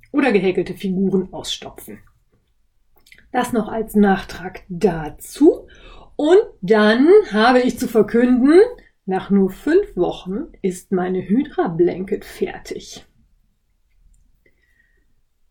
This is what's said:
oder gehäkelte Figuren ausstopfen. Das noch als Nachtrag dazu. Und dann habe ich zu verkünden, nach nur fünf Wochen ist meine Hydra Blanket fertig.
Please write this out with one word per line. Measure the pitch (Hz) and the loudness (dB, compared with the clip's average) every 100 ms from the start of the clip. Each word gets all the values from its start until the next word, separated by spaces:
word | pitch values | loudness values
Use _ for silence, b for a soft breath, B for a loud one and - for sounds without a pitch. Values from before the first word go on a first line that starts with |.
| _ | _
oder | 294 277 | -2 0
gehäkelte | 202 190 180 175 | 2 0 -2 -4
Figuren | 180 196 185 190 190 185 | -6 -6 -2 0 -2 -4
ausstopfen. | 156 - - 131 - - 101 _ _ _ _ _ _ _ _ _ _ b b _ | -10 -12 -12 -14 -18 -20 -20 _ _ _ _ _ _ _ _ _ _ b b _
Das | 254 247 | -4 -2
noch | 233 214 | -4 -4
als | 226 214 | -6 -2
Nachtrag | 208 202 190 - - 180 - - | 2 4 2 -4 -14 -16 -16 -14
dazu. | 170 202 160 151 - - - 302 - B B B B B - | -2 -2 -2 -8 -14 -16 2 2 2 B B B B B -4
Und | 302 392 - - | 2 2 2 -4
dann | 180 214 214 240 302 427 381 | 0 2 4 4 6 6 4
habe | 208 233 254 | 2 2 4
ich | 247 - | 2 -2
zu | 247 | -2
verkünden, | 220 - 233 247 247 269 349 494 - b _ | 0 2 2 2 4 6 6 4 0 b _
nach | - 185 - | -6 -6 0
nur | 196 190 | 2 2
fünf | - 285 370 403 180 | -2 0 0 0 -2
Wochen | 165 - 180 208 339 - | -4 -6 -10 -10 -12 -8
ist | 185 175 - | -8 -8 -6
meine | 185 185 185 185 | -4 -2 -6 -2
Hydra | 233 - - 247 | -2 0 -4 -4
Blanket | 165 175 180 196 202 | 0 -2 -2 -8 -10
fertig. | - - 190 - - - - - - _ _ _ _ _ _ _ _ _ _ _ _ _ _ _ _ _ _ _ _ _ _ _ _ | -10 -8 -8 -8 -14 -16 -16 -20 -20 _ _ _ _ _ _ _ _ _ _ _ _ _ _ _ _ _ _ _ _ _ _ _ _